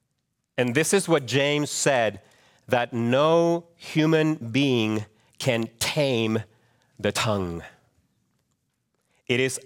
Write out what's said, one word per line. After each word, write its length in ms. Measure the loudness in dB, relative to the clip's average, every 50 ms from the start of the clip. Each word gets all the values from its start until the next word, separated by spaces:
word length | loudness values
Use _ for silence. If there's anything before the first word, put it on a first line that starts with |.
| _ _ _ _ _ _ _ _ _ _ -4
And 180 | -2 -2 0 0
this 200 | 0 0 2 0
is 120 | 0 2
what 200 | 2 0 0 0
James 440 | 0 0 0 2 2 0 0 -2 -4
said, 520 | -4 -2 0 2 2 2 2 0 -2 -4 _ _ _ _ _ _ _ _ _
that 280 | -2 0 0 0 0 -4
no 720 | -4 0 2 2 4 4 4 4 4 4 2 0 -2 -4 _ _
human 600 | _ -14 -6 0 2 2 4 4 4 2 2 -2
being 680 | -4 -6 -4 -2 0 0 2 2 2 0 0 -2 -4 -6 -8 _ _ _ _ _ -8
can 300 | -2 -2 0 0 -2 -4 _ -8
tame 640 | -6 -4 -2 -2 0 0 0 0 0 -2 -2 -4 -6 -8 _ _ _ _ _ _ _ _ _ -6
the 140 | -4 -4 -2
tongue. 500 | -2 -2 -2 -2 -2 -2 -4 -6 -10 -12 -14 -20 _ _ _ _ _ _ _ _ _ _ _ _ _ _ _ _ _ _ _ _ _ _ _ _ _ _ _ _ _ _
It 120 | -2 0 0
is 220 | 0 -2 -2 -6 -4